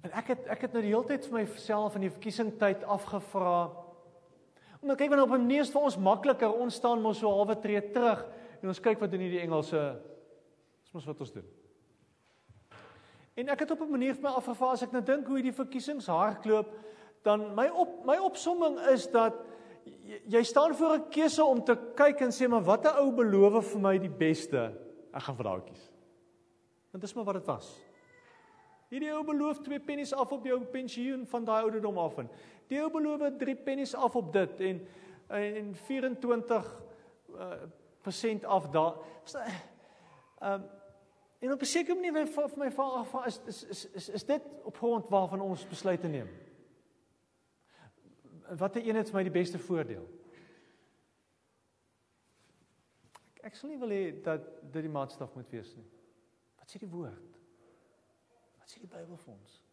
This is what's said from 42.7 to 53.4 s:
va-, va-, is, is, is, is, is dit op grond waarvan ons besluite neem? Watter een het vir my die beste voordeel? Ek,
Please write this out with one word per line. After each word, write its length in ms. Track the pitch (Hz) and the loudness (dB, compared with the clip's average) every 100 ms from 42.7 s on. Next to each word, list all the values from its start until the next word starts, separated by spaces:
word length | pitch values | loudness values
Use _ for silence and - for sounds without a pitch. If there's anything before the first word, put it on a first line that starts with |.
va-, 340 | 269 269 254 | -2 -2 -2
va-, 220 | 233 262 247 | -6 -6 -6
is, 140 | - - | -8 -12
is, 180 | - | -14
is, 220 | - 196 196 | -12 -14 -12
is, 180 | 190 170 | -14 -10
is 160 | 202 | -10
dit 180 | - 285 285 - | -2 -2 -2 -16
op 140 | - - | -16 -4
grond 320 | 233 233 - | 0 0 2
waarvan 320 | 196 185 190 | 2 2 -2
ons 260 | 196 175 - | -4 -6 -8
besluite 420 | - 190 175 180 | -4 0 0 -2
neem? 200 | 147 101 90 - - _ _ _ _ _ _ _ _ _ _ _ _ - _ _ _ 120 160 - | -4 -8 -14 -20 -20 _ _ _ _ _ _ _ _ _ _ _ _ -20 _ _ _ -20 -20 -16
Watter 400 | 175 196 214 226 | -6 -4 -2 -2
een 80 | 220 | -2
het 140 | 214 | 0
vir 60 | 196 | -2
my 60 | |
die 180 | 185 175 | 0 0
beste 180 | 175 180 | 0 -4
voordeel? 500 | - 170 135 98 - - - - - _ _ _ _ _ _ _ _ _ _ _ _ _ _ _ _ _ _ _ _ _ _ _ _ _ _ | -4 -4 -4 -8 -12 -20 -20 -20 -20 _ _ _ _ _ _ _ _ _ _ _ _ _ _ _ _ _ _ _ _ _ _ _ _ _ _
Ek, 300 | - _ _ | -20 _ _